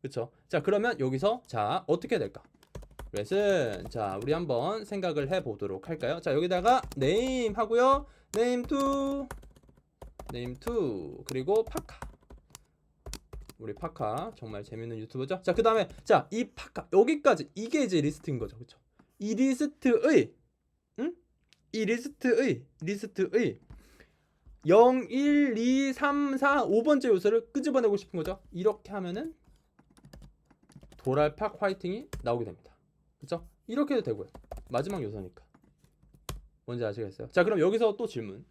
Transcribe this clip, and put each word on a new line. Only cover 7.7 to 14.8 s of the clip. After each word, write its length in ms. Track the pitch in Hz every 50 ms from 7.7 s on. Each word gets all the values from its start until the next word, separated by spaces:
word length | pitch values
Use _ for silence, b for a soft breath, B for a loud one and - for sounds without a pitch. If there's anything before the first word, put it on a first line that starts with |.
| 226 233 247 262 277 285 285 b b b b b
네임 320 | - 208 233 247 247 247 240
투, 640 | - 302 277 269 277 277 277 277 277 277 277 277 277 - - - - _ _ _ - _ _ _ _ _ _ - - _ - - -
네임 240 | - 120 120 123 123
투, 680 | 131 - 226 240 226 175 135 107 95 80 71 - - -
그리고 380 | - 131 131 131 160 202 220 226
파카. 400 | - - - - - - - - - - _ _ _ - - _ _ - - _ _ _ _ _ _ _ _ _ - - - _ _ - - - - - _ 113
우리 80 | 107
파카 600 | 104 - - 160 - - 131 107 110 139 180 226 226
정말 260 | - 123 110 107 101
재밌는 360 | 107 - 113 110